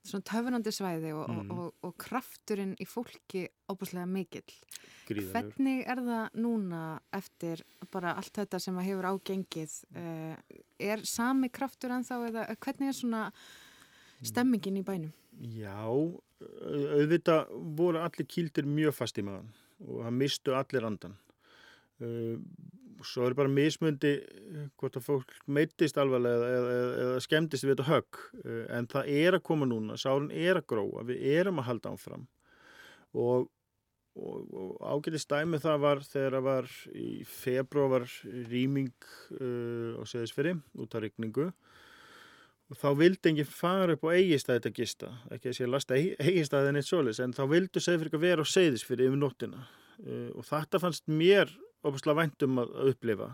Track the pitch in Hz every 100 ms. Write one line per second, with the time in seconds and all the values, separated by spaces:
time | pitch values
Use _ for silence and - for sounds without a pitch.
0 | - 202 - 214 240 247 214 208 196 165
1 | 160 156 - 113 101 - 175 - 180 -
2 | - 240 - - - 208 196 - 185 -
3 | 240 - _ 190 175 _ - 196 190 180
4 | 175 190 185 - - - _ - - -
5 | - 104 92 - 220 - 269 262 - 254
6 | 240 226 220 - 233 226 190 170 160 156
7 | _ 196 - _ 170 165 - _ 185 196
8 | 175 170 190 - 202 185 - 185 185 190
9 | 185 196 - 190 180 165 156 - - 165
10 | 170 160 160 160 - 50 _ _ 196 220
11 | - - 240 269 254 - 269 - 254 247
12 | 240 247 233 226 208 220 - 269 277 262
13 | 247 226 202 - - - - - - _
14 | - _ 117 160 254 233 190 196 190 190
15 | 156 - _ - 120 113 104 98 110 131
16 | 165 175 _ _ - - - 147 143 147
17 | 151 165 160 160 - 110 165 151 175 160
18 | 165 - 143 - 165 - 143 147 151 139
19 | 117 - 101 98 110 - _ _ 180 123
20 | 117 123 139 - - 131 135 131 113 101
21 | 87 98 _ _ _ - - - _ _
22 | 117 117 117 117 - - - - - -
23 | - - 123 127 139 139 151 - 160 143
24 | 147 143 - - 101 156 147 _ 135 131
25 | 120 143 131 - - 143 160 - 156 147
26 | 139 127 123 120 120 127 123 123 123 123
27 | 123 127 - 156 165 135 135 139 139 147
28 | - - - 254 127 117 107 120 120 139
29 | 139 143 170 185 - 160 135 113 107 123
30 | 135 135 147 - 170 185 - 117 101 -
31 | 117 127 135 151 190 170 123 117 - 98
32 | - - 127 _ _ _ - - - -
33 | _ - 120 123 - _ _ _ _ _
34 | _ - - - - - 92 - - 143
35 | 156 156 - 143 160 156 160 151 147 143
36 | 143 139 135 131 131 131 127 - - -
37 | 117 107 - - - 127 131 143 139 131
38 | 120 - 107 123 113 123 131 139 135 -
39 | - - - - 127 120 117 117 117 117
40 | 117 120 117 - 151 180 - - 113 117
41 | 107 - 113 107 170 - _ - - -
42 | - - - - - _ _ 135 143 143
43 | 170 190 170 151 147 - 170 190 185 156
44 | 156 175 190 143 - 123 117 107 113 -
45 | - 123 - 117 127 127 123 135 - 131
46 | 175 - 147 185 147 143 139 143 139 180
47 | 131 107 127 123 135 165 185 180 - 175
48 | 160 156 175 170 147 190 175 120 - 120
49 | 127 139 143 - 117 - 123 - - -
50 | 165 123 120 - 117 151 151 190 180 151
51 | - 156 170 196 151 196 - _ 151 135
52 | - 151 165 - 135 131 120 - 135 123
53 | 117 101 107